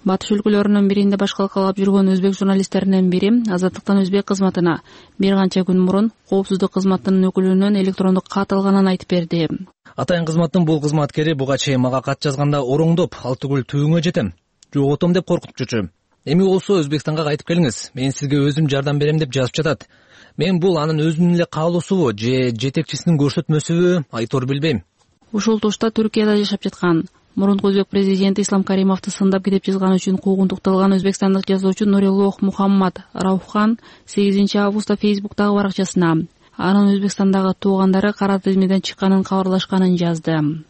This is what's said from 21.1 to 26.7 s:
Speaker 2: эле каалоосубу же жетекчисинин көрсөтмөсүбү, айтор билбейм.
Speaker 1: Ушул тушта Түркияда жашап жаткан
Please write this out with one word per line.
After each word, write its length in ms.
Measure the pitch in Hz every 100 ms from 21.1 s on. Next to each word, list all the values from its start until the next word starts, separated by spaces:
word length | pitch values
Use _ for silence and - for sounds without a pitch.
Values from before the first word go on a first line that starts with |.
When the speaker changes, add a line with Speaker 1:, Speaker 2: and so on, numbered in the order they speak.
| 160 175 175
Speaker 2:
эле 100 | 170
каалоосубу 680 | - 165 175 - 190 143 104
же 360 | 113 131 127
жетекчисинин 680 | 113 135 165 156 143 - 160
көрсөтмөсүбү, 840 | 143 - - 151 - 170 180 180 139
айтор 340 | 117 113 139 127
билбейм. 380 | 139 160 117 - _ _ _ _
Speaker 1:
Ушул 260 | 214 214 220
тушта 300 | 214 196 226
Түркияда 480 | 220 220 - 214 208
жашап 260 | 202 202
жаткан 440 | 190